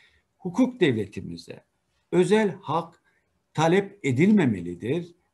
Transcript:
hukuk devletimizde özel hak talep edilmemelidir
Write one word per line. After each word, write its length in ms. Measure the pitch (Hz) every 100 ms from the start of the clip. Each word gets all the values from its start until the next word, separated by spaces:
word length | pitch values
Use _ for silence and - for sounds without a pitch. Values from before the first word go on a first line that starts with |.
| _ _ _ _
hukuk 420 | 180 175 254 247
devletimizde 840 | 160 110 95 - 85 85 - - _ _ _ _ _
özel 440 | 170 180 214 214 139
hak 420 | - 160 165 _ _ _ _ _ _
talep 460 | - 165 185 196 -
edilmemelidir 1120 | 139 123 190 214 139 95 85 87 107 165 165 _ _